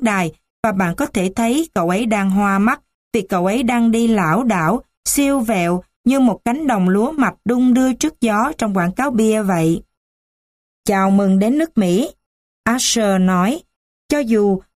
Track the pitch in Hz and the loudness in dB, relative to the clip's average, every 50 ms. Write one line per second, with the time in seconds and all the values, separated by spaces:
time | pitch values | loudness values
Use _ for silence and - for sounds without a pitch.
0 | 269 226 202 190 180 160 156 _ _ _ _ _ - 220 208 190 190 170 170 - | -2 -2 -2 -2 -4 -4 -6 _ _ _ _ _ -4 -4 -2 0 -2 -2 -2 -4
1 | 285 302 - 208 180 190 190 - 233 226 247 302 330 - _ 208 170 170 180 196 | -6 -4 -2 -2 -2 -2 -2 -2 -2 0 0 -2 -2 -2 _ -2 -2 0 0 -2
2 | 247 226 220 208 196 196 190 196 208 202 196 196 202 233 269 - _ _ _ _ | -2 -2 -2 0 0 0 0 0 0 0 0 0 0 0 -2 -2 _ _ _ _
3 | _ _ - 233 190 - 202 180 175 190 202 254 285 226 247 240 233 233 220 233 | _ _ -4 -4 -4 -2 -4 -2 0 0 0 0 -2 0 0 2 2 2 2 2
4 | 233 233 226 202 180 156 160 208 247 233 214 180 156 160 180 - - _ _ _ | 2 2 2 0 2 0 0 0 0 0 0 0 0 0 -2 -2 -6 _ _ _
5 | _ - - 285 285 277 277 277 226 214 220 185 175 170 175 180 - _ _ _ | _ -4 -2 0 0 0 0 0 0 -2 -2 0 0 0 -2 -2 -4 _ _ _
6 | _ 233 262 277 262 240 190 - _ 233 233 294 320 277 240 202 185 180 185 202 | _ 0 2 4 2 2 2 0 _ -4 -4 -2 -2 -2 0 2 2 2 2 2
7 | 220 277 320 302 254 190 - _ _ 202 240 247 254 254 240 262 262 262 240 240 | 0 0 0 -2 -2 -2 -2 _ _ -2 0 2 4 4 4 4 2 2 0 -2
8 | 262 311 311 _ - 226 208 208 233 285 320 - 233 208 196 190 170 175 185 - | -4 -4 -2 _ -2 0 0 0 -2 -2 -2 -4 -4 -2 0 0 -2 -2 -2 -2
9 | 254 285 254 214 226 220 214 220 214 190 185 170 160 160 165 - - _ _ _ | -4 -2 0 0 2 2 0 0 0 -2 0 0 0 0 0 -2 -6 _ _ _
10 | _ _ _ _ _ _ _ _ _ _ _ _ _ _ _ _ _ - 208 190 | _ _ _ _ _ _ _ _ _ _ _ _ _ _ _ _ _ -2 0 0
11 | 190 196 196 202 202 190 190 190 208 220 262 302 320 320 _ 226 202 180 175 196 | 2 2 2 2 2 2 2 2 2 0 0 -2 -2 -2 _ -2 0 0 0 0
12 | 269 - - _ _ _ _ _ _ _ _ _ _ 226 233 254 - - - 233 | -2 -4 -8 _ _ _ _ _ _ _ _ _ _ -4 -2 -2 -2 -2 -2 0
13 | 220 202 196 190 185 185 185 180 180 202 277 349 - _ _ _ _ _ _ _ | 0 0 0 2 2 2 2 0 0 0 -2 -6 -8 _ _ _ _ _ _ _
14 | _ _ 302 294 285 220 226 214 208 202 190 190 - _ _ | _ _ -2 -2 0 0 2 2 2 2 0 -2 -6 _ _